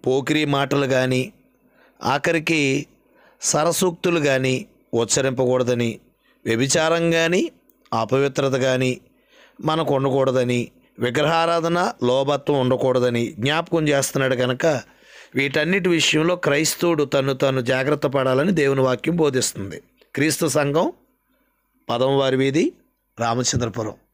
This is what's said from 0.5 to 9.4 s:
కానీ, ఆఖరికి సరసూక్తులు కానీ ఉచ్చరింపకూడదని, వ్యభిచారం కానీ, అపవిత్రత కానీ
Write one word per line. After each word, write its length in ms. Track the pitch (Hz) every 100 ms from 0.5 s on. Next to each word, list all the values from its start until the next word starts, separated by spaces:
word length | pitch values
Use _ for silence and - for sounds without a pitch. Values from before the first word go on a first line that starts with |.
| 143 135 143 139
కానీ, 480 | 131 127 127 131 - _ _ _ _ _ _
ఆఖరికి 800 | - 139 175 165 156 160 139 139 - _ _ _ _ _
సరసూక్తులు 760 | - - 160 165 185 175 180 170
కానీ 460 | 143 131 131 131 - _ _
ఉచ్చరింపకూడదని, 1040 | 117 113 - 135 135 127 127 120 123 117 107 _ _ _ _ -
వ్యభిచారం 640 | 113 135 165 160 170 170
కానీ, 400 | 165 165 180 330 _ _ _ _
అపవిత్రత 600 | 117 110 135 139 135 135
కానీ 480 | 131 131 127 127 127 _ _ _ _